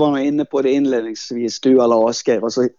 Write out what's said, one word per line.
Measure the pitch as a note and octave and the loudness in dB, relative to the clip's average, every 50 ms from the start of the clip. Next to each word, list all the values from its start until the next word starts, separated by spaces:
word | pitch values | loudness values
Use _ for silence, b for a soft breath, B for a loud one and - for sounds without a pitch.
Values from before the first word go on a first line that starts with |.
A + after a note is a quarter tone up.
var | D3+ D3 C#3+ | 2 0 0
nå | C3+ C3+ | 0 -2
inne | C#3+ C#3+ D3 D3 - | -2 -2 -2 -4 -2
på | - C#3 C3+ | -2 -2 0
det | C3 C3+ | 0 0
innledningsvis, | C#3+ C#3+ C3+ B2+ A#2 A2+ A2+ A2 - - - B2+ A#2+ A#2+ A2+ - - | 0 0 0 0 -2 -4 -4 -10 -12 -12 -10 -8 -6 -6 -6 -6 -2
du | - C3+ C3 B2+ | 2 4 4 4
eller | A#2+ A#2 A#2 A2+ A2 A2+ | 4 4 4 4 2 2
Asgeir. | A#2 - - - A#2+ G2+ | 0 -2 -2 0 0 0
Altså, | G#2 A#2 - C3 B2 A#2+ - | 0 -4 -2 0 -2 -2 -2